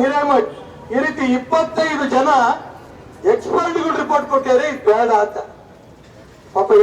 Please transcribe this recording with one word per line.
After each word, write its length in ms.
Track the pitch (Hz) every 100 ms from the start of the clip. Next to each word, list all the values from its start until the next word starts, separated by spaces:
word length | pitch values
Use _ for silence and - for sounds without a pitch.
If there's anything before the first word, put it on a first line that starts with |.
ಹಿರೇಮಠ್, 480 | 269 294 294 262 - - - - -
ಈ 40 | 247
ರೀತಿ 220 | 302 302 262 254
ಇಪ್ಪತ್ತೈದು 680 | - 320 320 - 320 294 262
ಜನ 160 | 247 285 277 233 - - - - - - - 359
ಎಕ್ಸ್ಪರ್ಟ್ಗಳು 580 | - - 415 339 330 320 -
ರಿಪೋರ್ಟ್ 260 | 302 294 285
ಕೊಟ್ಟಿದ್ದಾರೆ 340 | 269 262 254 302
ಇದು 100 | 269 214
ಬೇಡ 220 | 220 233 214
ಅಂತ. 140 | 208 202 - - - - - - - - - - -
ಪಾಪ 160 | 190 196 208